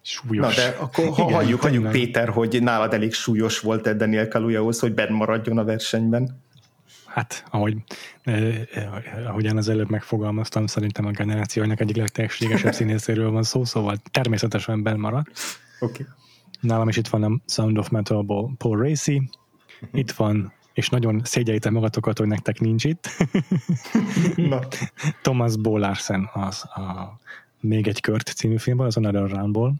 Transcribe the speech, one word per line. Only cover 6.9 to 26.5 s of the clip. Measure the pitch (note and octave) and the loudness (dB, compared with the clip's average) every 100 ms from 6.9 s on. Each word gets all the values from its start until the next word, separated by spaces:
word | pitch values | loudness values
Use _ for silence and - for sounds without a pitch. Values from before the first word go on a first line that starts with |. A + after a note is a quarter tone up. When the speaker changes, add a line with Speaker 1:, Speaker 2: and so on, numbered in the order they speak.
| - - | -20 -8
Speaker 1:
Hát, | - A#2 - - | -6 -6 -8 -6
ahogy, | A2+ G#2+ A2 - - - - - | -2 0 -2 -8 -16 -16 -10 -2
ö, | |
ö, | A2 A2 A2 A2+ - G#2 G2 - G#2 A#2+ | 0 0 -2 -6 -8 -8 -10 -10 -10 -6
ahogyan | G#2 G#2+ G#2+ | -2 0 0
az | G#2 | 2
előbb | A2 G#2 | 0 0
megfogalmaztam, | G#2 - A2 G#2 G#2+ G#2+ A2+ G#2+ | -2 -2 -2 -2 -2 -2 -2 -2
szerintem | - G#2 G2+ G#2 | -2 -2 -2 -4
a | |
generációinak | G#2 G#2 G#2+ G#2+ A2+ G#2+ A2 | -2 -2 -2 -2 0 0 0
egyik | G#2 G#2+ | 0 0
legtehetségesebb | G#2+ - A2 - A2+ A2+ A2+ - | -2 -2 -4 -2 0 2 2 2
Speaker 2:
<laughs> | |
Speaker 1:
színészéről | A2+ A2 - A2 A2 | 0 0 0 2 2
van | A2 | 2
szó, | A2+ C3 | 2 0
szóval | A#2+ A2+ G2+ G#2 - | 0 0 0 -2 -2
természetesen | - A#2+ A2 A#2 G#2+ - A2 | -2 2 2 2 0 -2 0
benn | G#2+ G#2+ | 0 0
marad. | G#2+ A#2 D3+ - - - - - | 0 -2 -4 -6 -10 -12 -18 -6
Speaker 2:
Oké. | A#2+ - C3+ - _ _ _ - | -6 -4 -14 -14 _ _ _ -4
Speaker 1:
Nálam | A#2+ A2+ A2+ | 0 2 2
is | A2 | 0
itt | A2 | 0
van | A2 | 0
a | G#2+ A2+ - | 2 0 -2
Sound | - A2 G#2+ | 0 2 2
of | G#2 | 2
Metal-ból | A2 G#2 G#2+ G#2 G2+ A#2 C3 | -2 0 0 0 -2 -2 -2
Paul | A#2+ G#2+ | 0 2
Raci, | C3+ D3+ - C#3 C3+ - _ _ _ - | 2 2 2 2 0 -6 _ _ _ -18
Speaker 2:
Mhm. | - - | -6 -4
Speaker 1:
itt | C3 | -2
van, | - G#2+ G#2+ F#2+ - _ | 0 2 2 0 -10 _
és | - - | -4 0
nagyon | B2+ A#2 G#2+ | 2 2 2
szégyellitek | A#2 - A2+ G#2+ A2 | 0 0 2 2 2
magatokat, | A2+ A2 A2 A2 A2 | 2 2 0 -2 0
hogy | G#2+ | 0
nektek | G#2 - A2 | 0 -2 0
nincs | A2+ A2+ | 2 2
itt. | D3 E3 - - D#3 F#3+ - E3 - C#3+ | 0 -2 -8 -2 0 0 0 -2 0 -4
<laughs> | - A3+ G3+ - E3+ E3 D3+ | 0 -2 0 2 0 2 0
Speaker 2:
Na. | C3 B2+ - - - D3 - | 0 -4 -8 -8 -4 -4 -2
Speaker 1:
Thomas | D3 B2+ A#2 A2 | 0 2 2 2
Bo | A2 G#2+ | 2 2
Larsen | G2 G2 - G2 G2 | 0 -2 -2 -2 -2
az | G2 F#2+ | -4 -6